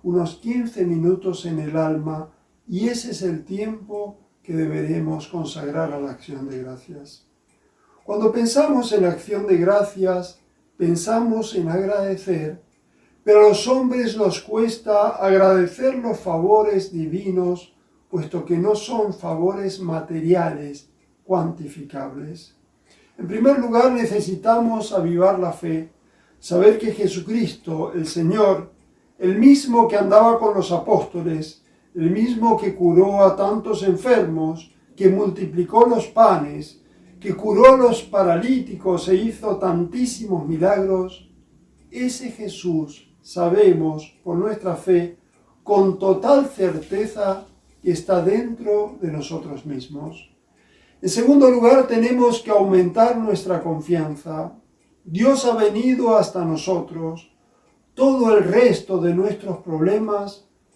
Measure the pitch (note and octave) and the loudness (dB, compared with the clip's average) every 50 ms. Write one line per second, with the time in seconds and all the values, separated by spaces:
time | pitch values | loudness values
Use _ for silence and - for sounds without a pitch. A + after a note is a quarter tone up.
0 | - F3+ F3 F3+ E3+ D#3 - - - A3+ A#3+ B3 A#3 A3+ - G#3 F3+ F3 E3+ D#3+ | -6 -2 -2 -2 -2 -4 -6 -10 -8 -6 -4 -4 -4 -6 -4 -4 -2 -2 -2 0
1 | E3 F3 F#3+ F#3 F#3+ F#3 F3 - - E3+ D#3+ D#3 D#3 D3+ D#3 D#3+ D#3+ D#3 D#3 D3+ | 0 0 0 0 -2 -6 -6 -6 -6 -8 -8 -6 -6 -6 -4 -2 -2 -2 -2 -4
2 | D3+ D#3 D#3 D#3 D#3+ - _ _ _ _ _ _ _ - F3+ F#3 A3 A#3+ A#3+ A#3 | -6 -8 -8 -10 -12 -16 _ _ _ _ _ _ _ -10 -6 -4 -4 -4 -4 -6
3 | - A#3 F3+ D#3 F#3 F3+ D#3+ D#3 C#3+ - F#3+ G3+ G#3+ A3 A3 G#3+ - G#3 G#3 G#3 | -8 -10 -10 -8 -6 -6 -6 -6 -10 -10 -8 -8 -8 -8 -10 -12 -14 -12 -10 -10
4 | G#3 G3+ - _ _ _ _ _ _ - E3 D#3+ D#3+ D3+ D3+ D#3 D3+ D3+ E3 E3 | -10 -12 -14 _ _ _ _ _ _ -8 -6 -4 -4 -4 -4 -6 -4 -4 -4 -4
5 | D#3 D#3+ D#3 D3+ - - F3+ E3+ D#3 C3+ - D#3+ D3 C#3+ D3 D#3+ D#3+ D3 C#3+ C#3+ | -4 -4 -6 -8 -10 -10 -10 -10 -10 -10 -10 -10 -10 -8 -6 -6 -6 -6 -6 -8
6 | C#3 C3+ B2 - - - C#3+ C3 C3+ C3+ C3 B2+ B2+ B2+ C3 B2+ _ - D#3 C#3+ | -10 -10 -12 -14 -16 -16 -14 -12 -12 -12 -12 -12 -12 -14 -16 -18 _ -20 -20 -20
7 | C#3+ C#3+ - - _ _ _ _ _ _ _ _ _ _ _ _ _ _ _ _ | -20 -20 -20 -20 _ _ _ _ _ _ _ _ _ _ _ _ _ _ _ _
8 | _ - G#3 G#3+ A3 A3 A3+ A#3+ A#3 A3+ - C#4 D4+ D4 C#4 B3 A#3 - G#3+ G3+ | _ -6 -4 0 2 2 2 2 0 0 2 2 2 2 2 0 0 0 2 2
9 | F3+ F3 E3 - - G#3+ G#3 F#3+ G#3 G3 F#3 E3 E3+ F#3 G3+ G#3 G3+ G3+ - F#3+ | 2 2 0 -4 -8 -8 -8 -4 0 2 2 2 4 4 4 2 2 0 -2 -4
10 | F#3+ F#3 F3+ F3+ F3+ - - _ _ _ _ _ _ _ _ - F3 E3+ E3+ E3 | -2 -2 -2 -2 -4 -8 -14 _ _ _ _ _ _ _ _ -4 0 0 0 0
11 | - G#3+ A3+ A3+ A#3+ A3+ A3 A3 A3 - - F#3 E3 E3 E3+ F#3 G3 G3 G#3 G3+ | -2 -2 -2 0 0 0 0 -2 -4 -4 -4 -4 -4 -2 -2 -2 -2 -2 -2 -2
12 | G3 G3 F#3+ - - F#3+ F3 D#3 D3+ D#3 - - _ _ _ _ _ _ _ _ | -2 -4 -4 -6 -4 -4 -4 -4 -4 -8 -10 -12 _ _ _ _ _ _ _ _
13 | _ _ _ _ - G#3 G#3 G#3+ G#3+ G#3 F#3+ - - A#3+ C4 C4 B3+ B3 B3 B3 | _ _ _ _ 2 4 6 8 8 8 6 4 0 0 0 0 0 0 0 -2
14 | A#3+ A3 G3+ A3 G#3 F3+ - - - G#3+ G#3+ A3 A3+ A3+ - - - G#3+ G#3 G#3 | -2 -4 -2 -2 -2 -2 -2 -4 -8 -6 -2 -2 -2 -2 -2 -4 -4 0 2 2
15 | G#3 A3+ - - F#3+ G3 F#3+ F#3+ F#3+ F#3+ F#3+ F#3 F3+ E3+ - - B3+ C4 C4+ B3 | 2 0 -2 -2 0 2 4 4 6 6 4 4 2 -2 -4 -2 -2 -2 -2 -2
16 | A#3 A#3 G3 - - F#3 E3 E3 F3 G3 G#3+ G#3+ G#3+ G#3+ G3+ F#3+ - - F3 E3 | -4 -6 -6 -6 -6 -6 -4 0 2 4 4 4 4 4 0 -2 -4 -6 -6 -8
17 | D#3+ D#3 D#3+ F#3+ G3+ G3 F3+ F3+ F3+ F3+ F3+ F3 - _ _ _ _ _ _ _ | -6 -6 -6 -6 -6 -4 -2 -2 -2 -2 -4 -6 -8 _ _ _ _ _ _ _
18 | _ _ - E3+ D3+ D#3 - E3+ D3+ - F3 E3 F#3 G#3 G#3+ G#3 - B3 B3+ A3+ | _ _ -8 -8 -8 -6 -8 -8 -4 -4 -2 -2 0 0 -2 -2 -4 -6 -4 -4
19 | G#3+ G3 F3+ - F3 E3 D#3+ D#3+ F3 F#3 G3+ G3+ G3 F#3+ F#3+ F#3+ F#3 E3 D#3+ D#3 | -2 -4 -4 -8 -8 -8 -6 -2 -2 -2 -2 -4 -6 -8 -8 -8 -8 -6 -6 -6
20 | - - E3 D#3+ D#3 E3 F3+ F3 E3+ D#3+ D3+ D3 D3 C#3+ C#3 - _ _ _ _ | -8 -8 -8 -4 0 0 0 2 0 -2 -6 -8 -12 -14 -16 -18 _ _ _ _
21 | _ _ _ _ _ F#3 F#3+ E3+ D#3+ - - - D3+ C#3 - E3 C#3+ - D3 C3+ | _ _ _ _ _ -4 -4 -2 -2 -4 -6 -10 -14 -16 -16 -18 -18 -16 -14 -12
22 | C3+ C#3 C3 C#3+ D3+ D3+ F3 E3+ - - _ _ _ _ _ _ _ _ _ _ | -12 -12 -14 -14 -16 -16 -16 -18 -20 -20 _ _ _ _ _ _ _ _ _ _
23 | _ _ _ - F3+ E3+ G3+ A3 A#3 C4+ C#4+ C4 A#3+ A3+ A3+ A#3+ B3+ C4 B3 A#3+ | _ _ _ -14 -10 -8 -2 2 4 4 4 4 2 0 2 4 4 4 4 0
24 | G#3+ F3 G3+ G#3 - F3+ F#3+ D#3+ - A3 A3+ A#3 A#3 A3+ A3+ A3 G#3+ - G#3 F#3 | -2 -2 -2 -4 -4 -4 -6 -4 0 2 2 2 2 0 -2 -4 -6 -4 -4 -2
25 | E3 E3+ E3+ F3 F#3 G3 G3 F#3 F3 E3+ - - F3 E3 D#3+ D#3+ D#3+ - _ _ | -2 0 0 2 2 2 2 2 -2 -4 -6 -6 -6 -6 -6 -6 -6 -8 _ _
26 | _ _ _ _ _ _ _ _ - - F3 F3 G3 G#3+ A3 - A3+ G#3+ - - | _ _ _ _ _ _ _ _ -8 -2 2 6 6 6 6 4 2 -6 -4 -2
27 | G3+ F#3 - F#3 D#3+ G#3 A3 A#3 G3+ D3+ - - - E3+ D#3+ D#3 E3 - E3+ F3 | -2 -4 -4 -4 -8 -4 -4 -2 -2 -4 -6 -8 -12 -10 -8 -6 -6 -6 -6 -6
28 | D#3+ D#3 - F3 E3 E3+ G#3 A3 G#3 G3 F#3+ - - - _ _ _ _ _ _ | -8 -6 -4 -2 -2 0 2 2 4 2 2 0 -4 -12 _ _ _ _ _ _
29 | _ _ _ - F#3 F3+ G3 A3 A#3+ C#4 C#4 C#4 - B3 A#3 A#3 A3+ - G3+ G3+ | _ _ _ -4 -2 -2 2 6 8 8 8 6 4 2 2 4 4 4 2 0
30 | F#3+ F#3+ G3 G#3+ A3+ A#3 A#3 A3+ A3+ G#3 G#3 F#3+ E3 - F3 - - - G#3+ - | 2 6 6 8 8 8 4 4 2 0 0 0 -2 -2 -2 -4 0 2 0 0
31 | - - - F3 D#3+ E3+ D#3+ D#3 D#3 - - _ _ _ _ _ _ _ - F3 | 0 -2 -8 -6 -6 -4 -4 -6 -6 -10 -14 _ _ _ _ _ _ _ -6 -2
32 | D#3+ E3+ F#3+ G#3+ A#3 B3+ A#3+ A3 A3+ A#3 A3 - F#3+ F#3+ - - F3 E3+ D#3+ F3 | -2 0 0 0 0 -2 -2 0 2 2 2 0 0 -4 -2 0 2 4 4 4
33 | G3 G3+ G3+ G3+ G3 F#3+ - - G3 G3+ G#3+ A3 - A3 G#3 - F#3+ G3 F3 - | 4 4 4 4 4 4 4 2 -2 -2 -2 -4 -4 -4 -6 -4 0 0 -2 0
34 | - B3+ A#3+ G#3 F3+ E3 D#3+ D#3+ D#3+ D#3+ E3 D#3+ - - _ _ _ _ _ - | 2 2 2 2 2 0 -2 -4 -4 -4 -6 -8 -12 -20 _ _ _ _ _ 2
35 | G3 F#3 F#3+ G3+ G#3 F#3+ E3 - F#3+ D#3 D3+ F3 E3+ - G#3 A3+ A#3+ B3+ A#3 G3 | 2 2 2 2 0 -2 -4 -4 -8 -6 -4 -4 -4 0 4 4 4 4 4 0
36 | - - - A3 A3+ G#3+ - D#3 D3 D3 D3 D3+ D3+ - - _ _ _ _ _ | -2 -2 2 4 4 4 4 2 -2 -6 -8 -12 -14 -16 -18 _ _ _ _ _
37 | _ _ - - - G3+ - - G#3 G#3+ G3+ G3 B3 C4 C4+ C4 B3 A#3 A3+ - | _ _ -20 -14 -8 -8 -8 -6 -4 -2 4 8 8 8 8 8 6 2 2 0
38 | - - G3+ G3 F#3+ F3 E3+ E3+ A3+ B3+ C4 B3 - - F#3+ E3 - F#3+ F3 D#3+ | -6 -4 -2 0 2 2 2 0 0 0 -2 -2 -2 -8 -10 -8 -4 -2 -2 -2
39 | - F#3 F#3 F#3+ A3 A3+ A3 - A3 G#3 F#3 - F#3+ F3+ E3+ E3+ F3 E3+ - B3 | 0 0 0 0 0 -2 -4 -6 -6 -6 -4 -2 -2 -2 -2 -2 -4 -4 -4 -4
40 | B3+ A#3 - G#3+ A3 G3+ F#3+ E3 C#3+ D3+ E3 D#3 F3 G3 G3+ G3 F#3+ F#3+ F#3+ F#3 | -4 -4 -6 -8 -8 -6 -6 -6 -4 -4 -4 0 0 0 0 0 0 -2 -2 -2
41 | F#3 F#3 - - - _ _ _ _ _ _ _ _ _ _ _ _ _ - A#3+ | -4 -6 -10 -16 -20 _ _ _ _ _ _ _ _ _ _ _ _ _ -10 -6
42 | B3 B3 - - C4 A#3 - - G#3+ F#3+ - - - F3+ D#3+ D#3 D3+ C#3+ - - | -6 -6 -6 -8 -12 -14 -14 -12 -12 -12 -12 -10 -6 -4 -4 -4 -6 -8 -12 -20
43 | _ _ _ _ _ - - F3+ E3+ E3+ F3+ G#3 G#3+ F#3+ E3+ D#3+ D#3+ D#3 D#3 D3+ | _ _ _ _ _ -12 -6 -4 -2 0 4 4 6 6 4 4 2 -2 -4 -6
44 | - - _ _ - F3+ E3+ F3 G3+ G#3+ G#3+ - F#3 F#3 E3+ - - F#3 F3+ F3 | -10 -14 _ _ -10 -6 -4 -2 -2 -4 -4 -6 -6 -6 -6 -4 0 0 2 2
45 | F3 F3 - _ _ _ _ _ _ _ _ _ - - G3+ G3 G3 F#3+ - - | 0 -2 -8 _ _ _ _ _ _ _ _ _ -4 0 2 4 4 2 2 0
46 | F#3+ G3 F#3+ F#3+ - B3+ C#4+ C#4 C#4 C4+ - - F#3+ F3 D#3 D#3 D3+ - G3 G3 | 0 0 0 2 2 4 4 4 2 0 -4 -4 -4 -2 -4 -4 -8 -8 -6 -6
47 | G#3+ G#3+ - G#3+ G3+ G3 F#3+ F#3+ - - _ _ _ _ _ _ - F3+ E3 - | -6 -6 -6 -6 -4 -4 -4 -6 -8 -18 _ _ _ _ _ _ -4 -4 -4 -2
48 | - - F#3+ F3 E3 F#3 G#3 A#3 B3 A#3 A#3 - A#3 G#3 G#3 G#3 G#3 G#3 - - | -2 -2 0 0 2 0 0 0 -2 -4 -8 -8 -4 -2 -2 -2 -2 -4 -8 -8
49 | F#3+ E3 D3+ D3+ C#3 - E3 - - D3 C#3+ C3 - D3+ C#3+ B2+ B2+ - C#3+ C#3+ | -8 -8 -8 -8 -10 -10 -10 -12 -12 -12 -14 -14 -12 -12 -12 -12 -12 -14 -14 -14
50 | D3+ E3 E3 - - _ _ _ _ _ _ _ _ _ _ _ _ _ _ - | -14 -14 -16 -18 -20 _ _ _ _ _ _ _ _ _ _ _ _ _ _ -8
51 | - F3+ - A3+ A#3+ C4 C#4+ C#4+ C4+ B3+ B3 A#3+ A#3 A#3 C4+ C4 B3+ B3+ A#3 A3+ | -6 -4 -2 0 4 4 6 8 8 8 6 6 6 6 6 6 4 2 2 0
52 | A3+ B3 B3 B3 A#3+ A#3+ A3+ A3+ - G#3+ G#3 G3+ G3 F#3+ F#3 F3+ F3 F3 - A3+ | 2 2 2 2 2 2 0 0 -2 2 2 2 4 4 4 2 2 2 2 2
53 | A3+ A#3+ A#3+ A#3 A3 G#3+ F#3+ - - F#3 F3+ E3 E3+ E3 D#3 D3+ - - E3+ E3 | 2 2 2 0 -2 -2 -2 -4 -2 -4 -4 -4 -4 -4 -6 -6 -4 -2 -2 -2
54 | D#3 D#3 D3 - - E3 D#3+ D#3 E3 F3+ - - _ _ _ _ _ _ _ _ | -2 -4 -8 -10 -12 -12 -10 -10 -10 -10 -14 -20 _ _ _ _ _ _ _ _
55 | _ E3+ D#3+ G3 A#3 C4+ C4+ - - A#3+ A#3 A3+ G#3+ G#3 G3+ A3 B3 B3+ B3+ A3+ | _ -8 -4 0 2 4 4 2 2 0 0 2 2 0 0 0 0 0 0 0
56 | A#3+ A#3 A3 G#3 E3+ - - F#3 E3+ E3 D#3+ D#3 - F#3 F#3+ E3+ D#3+ - D#3+ E3 | 2 2 4 2 2 0 -2 -4 -4 -2 -4 -4 -4 -4 -4 -4 -4 -8 -10 -10
57 | E3 D#3+ E3 E3 - _ _ _ _ _ _ _ _ _ _ _ _ _ _ - | -8 -8 -10 -10 -16 _ _ _ _ _ _ _ _ _ _ _ _ _ _ 2
58 | C4 C#4 C4 C4 A#3+ A3 G#3+ G3+ E3 E3+ G3 A#3+ B3 A3+ - - - - F#3+ F3 | 2 2 4 2 2 4 4 4 4 4 4 4 4 4 4 2 -4 -4 -4 -2
59 | E3 F3 E3+ F3+ G3 G#3+ - - - G3 F3+ - - F3 D#3+ D#3 E3 F#3+ G#3 A3 | 0 0 0 0 0 -2 -2 -6 -8 -10 -10 -10 -8 -6 -4 -2 0 0 0 0
60 | A3 G#3 G#3 G3+ G3+ G3+ - - _ _ _ _ _ _ _ | -2 -2 -4 -4 -6 -8 -12 -18 _ _ _ _ _ _ _